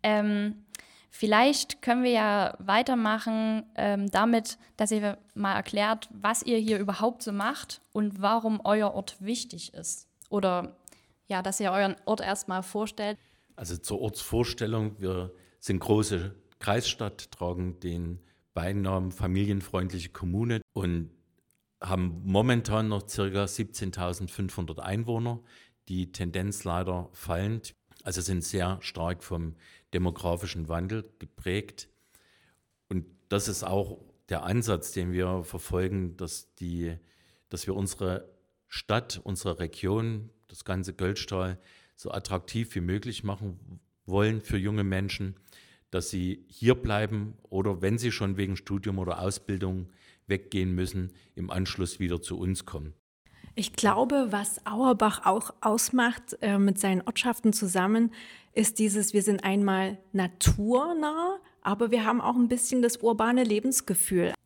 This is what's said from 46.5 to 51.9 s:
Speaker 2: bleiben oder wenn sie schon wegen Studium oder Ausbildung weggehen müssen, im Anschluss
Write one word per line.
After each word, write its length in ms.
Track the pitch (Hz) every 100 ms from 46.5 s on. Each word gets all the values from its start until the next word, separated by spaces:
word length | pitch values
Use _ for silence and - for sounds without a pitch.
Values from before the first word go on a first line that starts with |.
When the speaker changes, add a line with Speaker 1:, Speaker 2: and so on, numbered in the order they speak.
| - 117
Speaker 2:
bleiben 640 | 123 110 104 107 107 107 -
oder 400 | - 98 98 92
wenn 160 | 95 113
sie 120 | 117
schon 260 | - 98 95
wegen 200 | 98 95
Studium 400 | - 98 101 95
oder 240 | 90 85
Ausbildung 680 | 92 - - 95 95 92 90 - - _ -
weggehen 480 | 98 - 98 92
müssen, 400 | 90 92 95 92 - _ -
im 160 | 90
Anschluss 480 | 92 92 - 87